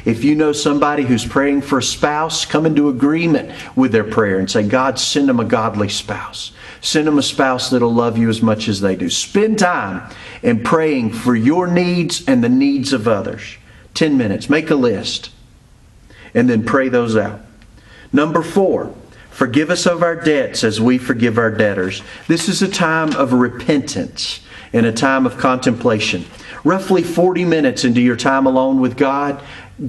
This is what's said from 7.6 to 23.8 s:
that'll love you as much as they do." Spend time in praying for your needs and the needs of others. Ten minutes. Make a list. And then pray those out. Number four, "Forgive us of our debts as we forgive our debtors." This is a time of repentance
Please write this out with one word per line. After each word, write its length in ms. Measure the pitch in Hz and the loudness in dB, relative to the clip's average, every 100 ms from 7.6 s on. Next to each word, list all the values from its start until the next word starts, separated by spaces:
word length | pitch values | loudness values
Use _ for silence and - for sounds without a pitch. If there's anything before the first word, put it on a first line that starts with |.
| - | 0
that'll 220 | 127 117 | 2 2
love 240 | 117 120 113 | 2 2 2
you 120 | 113 | 0
as 120 | 107 | 2
much 280 | 113 107 - | 2 0 -2
as 140 | 98 | -2
they 120 | 98 | 0
do." 160 | 92 - | 0 -2
Spend 480 | - - 196 220 214 | -4 -2 0 2 2
time 440 | 180 165 101 92 - - - - | 2 0 -4 -8 -12 -18 -18 -4
in 160 | - 113 | 0 0
praying 500 | 101 160 160 139 113 | 2 2 2 0 -2
for 240 | 113 123 | -2 0
your 320 | 117 117 170 180 | 2 2 2 2
needs 560 | 175 180 175 160 - - | 2 2 0 -2 -4 0
and 160 | 127 | 2
the 40 | 117 | 4
needs 440 | 127 139 139 123 | 4 2 0 0
of 160 | 127 110 | 0 0
others. 340 | 104 95 - - - - - - | 0 -2 -8 -14 -18 -20 -20 -14
Ten 220 | - 160 139 | 0 2 2
minutes. 320 | 110 98 - | 0 -2 0
Make 220 | 151 160 | -2 2
a 60 | 147 | 0
list. 540 | 120 98 - - - - - - _ - - - - - - 131 | 0 -2 -6 -10 -12 -20 -20 -20 _ -20 -20 -20 -20 -20 -4 0
And 120 | 123 | 2
then 140 | 113 | 2
pray 260 | 104 139 131 | 2 0 2
those 280 | 120 117 110 | 0 2 0
out. 240 | 101 101 - - - - - - - | 0 -6 -18 -20 -20 -20 -20 -20 -2
Number 300 | - - 175 | 0 2 0
four, 480 | 156 196 185 117 - - - - - - | 0 0 2 0 -4 -12 -20 -20 -20 -4
"Forgive 320 | 131 123 156 | 0 2 0
us 160 | 175 190 | 0 0
of 160 | 170 | 2
our 140 | 170 165 | 0 0
debts 480 | 160 147 117 - | 0 0 0 -2
as 160 | 113 104 | -2 2
we 180 | 117 127 | 2 2
forgive 400 | 123 123 120 113 | 0 0 2 2
our 140 | 113 | 0
debtors." 500 | 104 107 98 92 98 - - - | 2 0 2 -4 -6 -14 -18 -2
This 220 | 165 208 | -2 0
is 120 | 175 | 0
a 60 | 190 | -2
time 480 | 202 165 160 156 | 0 0 0 0
of 180 | 135 135 | 0 2
repentance 1080 | 123 123 - - 151 | 2 2 -2 0 0